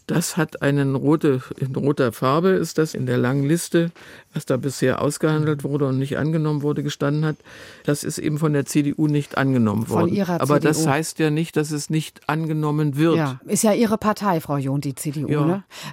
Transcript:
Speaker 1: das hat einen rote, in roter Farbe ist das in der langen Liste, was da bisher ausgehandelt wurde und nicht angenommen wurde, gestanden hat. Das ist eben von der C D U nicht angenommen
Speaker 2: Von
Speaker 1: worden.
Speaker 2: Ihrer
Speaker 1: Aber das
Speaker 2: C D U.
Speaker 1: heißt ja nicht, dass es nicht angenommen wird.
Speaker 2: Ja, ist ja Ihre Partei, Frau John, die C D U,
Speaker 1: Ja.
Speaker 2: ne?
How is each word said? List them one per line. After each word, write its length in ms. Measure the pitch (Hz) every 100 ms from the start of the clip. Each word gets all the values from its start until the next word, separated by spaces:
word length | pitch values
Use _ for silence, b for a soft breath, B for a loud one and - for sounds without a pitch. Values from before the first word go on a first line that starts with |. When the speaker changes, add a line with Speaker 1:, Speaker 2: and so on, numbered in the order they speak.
| -
Speaker 1:
das 300 | 160 - 180
hat 240 | 156 -
einen 360 | 139 143 139 135
rote, 440 | 139 160 156 131 - -
in 180 | 131
roter 380 | 131 135 147 123
Farbe 380 | - 131 151 190
ist 280 | 185 165 -
das 160 | 160
in 120 | - 123
der 100 | 123
langen 280 | 123 139
Liste, 480 | 139 170 - 170 170 B B B -
was 100 | 156
da 120 | - 127
bisher 440 | 139 - 127 -
ausgehandelt 640 | 143 - 160 156 151 143
wurde 240 | 139 143 135
und 120 | 131
nicht 200 | 139 -
angenommen 440 | 151 160 151 147
wurde, 200 | 147 143
gestanden 420 | 143 - 143 151
hat. 120 | 156 147 B B B B
Das 200 | - 147
ist 140 | - -
eben 200 | 156 151
von 140 | 156
der 140 | 143 131
C 160 | 151
D 120 | 143 151
U 80 | 151
nicht 320 | 147 - -
angenommen 480 | 135 131 107 104 117
Speaker 2:
Von 140 | 117
Speaker 1:
worden. 120 | 170
Speaker 2:
Ihrer 280 | 202 185 170
Speaker 1:
Aber 180 | 139 147
das 200 | 151 151
Speaker 2:
C 60 |
D 40 | 156
U. 40 |
Speaker 1:
heißt 260 | 143 160 -
ja 100 | 156
nicht, 260 | 151 165 151
dass 140 | 156
es 200 | 151 -
nicht 380 | 156 - - -
angenommen 680 | 156 160 156 151 151 151 139
wird. 200 | 165 165
Speaker 2:
Ja, 240 | 143 131 -
ist 160 | 202
ja 100 | 220
Ihre 260 | 202 220 220
Partei, 420 | 214 208 208 160
Frau 160 | - 143
John, 240 | 135 139
die 160 | 139 135
C 160 | 151
D 120 | 147
U, 40 | 143
Speaker 1:
Ja. 180 | 151 151
Speaker 2:
ne? 180 | 196 - B B